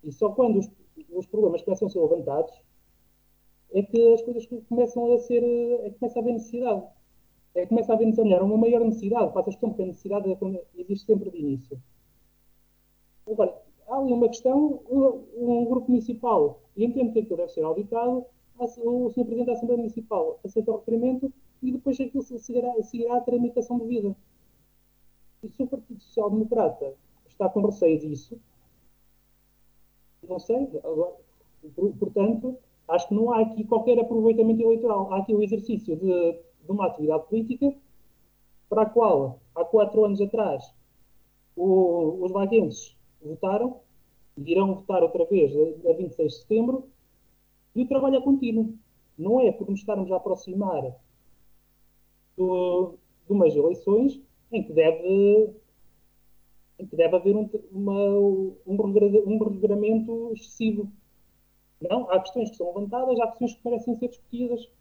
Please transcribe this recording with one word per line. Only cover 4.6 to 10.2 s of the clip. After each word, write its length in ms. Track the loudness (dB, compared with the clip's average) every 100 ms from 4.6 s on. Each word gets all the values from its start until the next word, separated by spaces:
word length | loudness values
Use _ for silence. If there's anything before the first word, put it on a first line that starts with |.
| -6
começam 440 | 0 0 0 2
a 60 | 2
ser, 240 | 2 0
é 460 | 2 0 0 -2 -4
que 100 | -6
começa 180 | -6 -2
a 40 |
haver 100 | -2
necessidade. 520 | -4 -6 -6 -2 -4 -6 _ _ _ _ _ _
É 100 | -6
que 40 | 0
começa 240 | 0 2
a 40 | 2
haver 100 | 2
necessidade, 360 | 2 4 4
uma 140 | 4 2
maior 240 | 4 4
necessidade, 540 | 2 -2 -2 0 0
faço 160 | -2 -4
a 20 |
questão 220 | -4 -6
que 80 | -4
a 40 | -8
necessidade 460 | -8 -6 -4